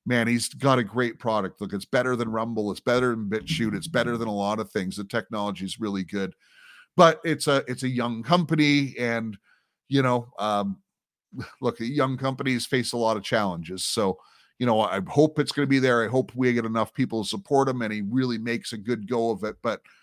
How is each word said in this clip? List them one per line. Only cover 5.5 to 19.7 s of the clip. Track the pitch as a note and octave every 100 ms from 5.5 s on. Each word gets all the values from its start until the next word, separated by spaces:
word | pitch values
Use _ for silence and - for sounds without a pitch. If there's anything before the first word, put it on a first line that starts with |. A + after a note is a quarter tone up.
| F2+
is | F#2+ G#2
really | G#2+ G2
good, | F2+ G2+ F#2+ - _ _ - - - -
but | E3 D#3
it's | E3 D3+ -
a, | C#3 B2+
it's | B2+
a | C3
young | A#2 A#2 A2+
company, | A#2 F3 D3+ D#3+ D3 C#3+ C#3 A2+
and, | A#2+ A#2 A2+ G2+ _ _ _ _ _
you | C#3
know, | C3 B2 A#2+ -
um, | G#2 G#2 G2+ F#2+ _ _ _ _
<laughs> | _ - - -
look, | B2+ -
young | A#2 D3 C3 B2+
companies | C3+ C3 C3 B2 -
face | C3 A#2
a | A#2+
lot | A2 G#2+
of |
challenges. | G2 A#2 G2+ E2+ D#2+ F#2
So, | - - G2+ F#2 _ _ _ _
you | B2
know, | A2
I | G2+ F#2+ F#2
hope | C#3+ D#3 D#3
it's | C#3+
gonna | - C#3
be | C3+
there. | C3 A#2+
I | A2
hope | B2+ -
we | B2 B2+
get | A#2+
enough | A2+ A2+ A2
people | - B2 A2+
to | G2+
support | G#2+ - C#3+ C3+
him, | B2+
and | A2+
he | G#2+
really | G2+ B2 C3 A2+
makes | A#2 A#2 -
a | G#2+
good | G2+ A#2 G2+
go | A#2+ A#2
of | G#2
it. | G#2+ -
But | A#2